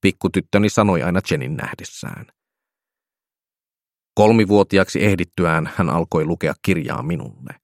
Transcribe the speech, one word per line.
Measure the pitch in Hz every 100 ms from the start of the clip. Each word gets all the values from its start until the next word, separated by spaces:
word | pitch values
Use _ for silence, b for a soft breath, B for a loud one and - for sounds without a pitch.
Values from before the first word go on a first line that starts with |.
pikkutyttöni | 98 - 95 - 85 101 104
sanoi | - 104 90
aina | 76 90 -
Jennyn | 78 64 73
nähdessään. | - - - - - - - _ _ _ _ _ _ _ _ _ _ _ _ _ _ _ _ _ _
Kolmivuotiaaksi | - 107 113 101 104 95 98 92 -
ehdittyään | 104 95 87 - 85 80 80 -
hän | 87
alkoi | 85 82 -
lukea | 76 85 78 -
kirjaa | - 90 78 -
minulle. | 69 82 - - - -